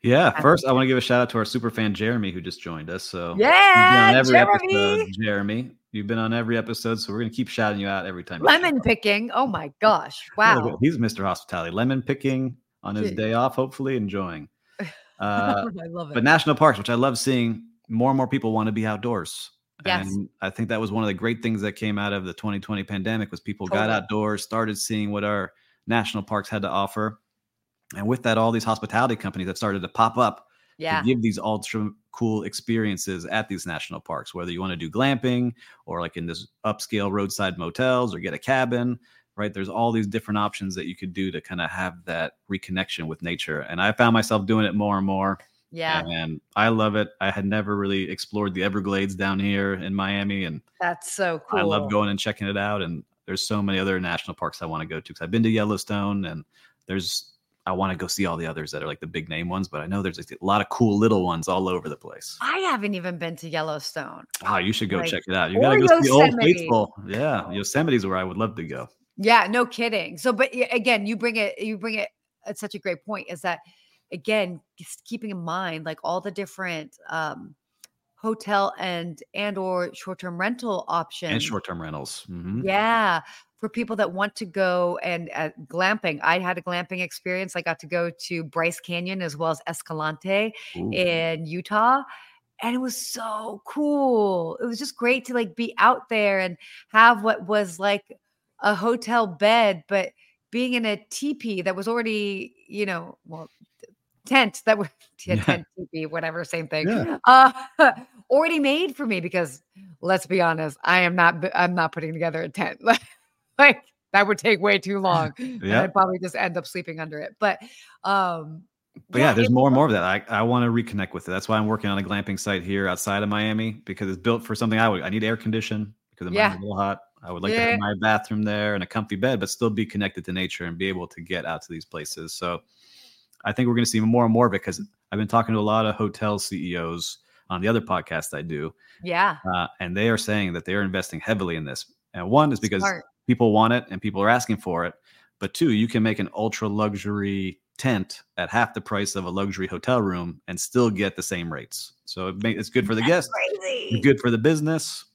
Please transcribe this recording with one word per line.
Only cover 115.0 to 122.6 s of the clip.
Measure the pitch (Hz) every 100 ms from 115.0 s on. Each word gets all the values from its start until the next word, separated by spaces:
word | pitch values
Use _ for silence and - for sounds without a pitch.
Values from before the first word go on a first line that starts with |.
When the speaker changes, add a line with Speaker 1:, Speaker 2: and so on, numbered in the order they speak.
| 190 170 156
Speaker 1:
<laughs> | -
Speaker 2:
and | 254 240
Speaker 1:
Yeah. | 98 110
Speaker 2:
I'd | 180
probably | 196 190 185
just | 180 -
end | 190 175
up | -
sleeping | 180 170 160
under | 156 151
it. | - -
But, | 208 185 226 - - -
um, | 190 196 185 165 156 156 - _ _ - _
Speaker 1:
But | 123
Speaker 2:
yeah, | 143
Speaker 1:
yeah, |
there's | 110 110
Speaker 2:
it |
Speaker 1:
more | 127 139
and |
Speaker 2:
was | 131
Speaker 1:
more | 147
of |
that. | 104
I, | 90 101 -
I | 107
wanna | 113 123 120
reconnect | 117 117 101 95
with | - -
it. |
That's | 92 -
why | 110
I'm | 107
working | 110 107
on | 98
a |
glamping | 95 101 101 98
site | - 98